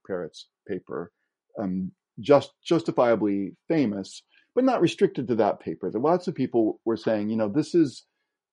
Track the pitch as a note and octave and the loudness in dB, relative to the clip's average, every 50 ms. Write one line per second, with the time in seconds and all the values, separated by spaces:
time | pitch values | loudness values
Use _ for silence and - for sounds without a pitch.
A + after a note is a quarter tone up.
0 | _ - G2 F2 F2 D#2 - - - _ _ _ _ - F#2+ F#2 _ - B1 D2 | _ -8 -8 -6 -8 -8 -12 -18 -20 _ _ _ _ -10 -10 -10 _ -10 -10 -10
1 | F2 - _ _ _ _ _ _ _ _ - - G#2+ F#2+ F#2 F#2 F#2 F2+ - _ | -10 -12 _ _ _ _ _ _ _ _ -10 -8 -6 -4 -4 -4 -6 -8 -10 _
2 | _ _ - - G2+ A#2 C#3+ C3+ - - _ _ - - E3+ D#3+ E3 E3 - - | _ _ -18 -8 4 4 4 4 4 0 _ _ -2 0 0 0 0 -2 0 2
3 | B2+ A#2+ A2+ G2+ G#2+ G#2 G2+ G2+ G2 F2 - _ _ - E3 D#3+ C3+ G#2+ G2+ G2+ | 4 4 4 2 2 0 0 -2 -4 -6 -8 _ _ -2 0 0 0 0 -2 -4
4 | F#2+ - - - _ _ _ _ _ _ - B3 C4 C4 A#3+ F#3+ F3+ E3 - - | -8 -10 -14 -20 _ _ _ _ _ _ -2 0 2 2 2 2 2 0 2 2
5 | G3+ E3+ - D#3+ B2+ G2+ A#2 A2 G#2+ G2+ - - - G2 E2 - - F2+ - A2 | 0 0 0 -2 -2 -2 2 2 2 2 2 -2 -6 -10 -8 -6 -6 -6 -4 0
6 | C3 D#3 F3 F3 - G3+ C#3+ C#3 C3 A#2+ - A#2 A2 G#2+ - - - A2+ A2+ G#2+ | 2 2 0 0 0 -6 -4 -4 -4 0 2 2 2 2 0 -2 -4 -4 -4 -2
7 | - B2 A2 G#2 G#2 G#2+ A2+ A2 A2 G#2 G2+ D3+ D3+ - - F3 D#3+ C3 - - | 0 -2 0 0 0 -2 -2 -2 -2 0 0 -2 -2 0 2 2 2 2 0 -10
8 | _ _ _ _ _ _ _ _ _ _ | _ _ _ _ _ _ _ _ _ _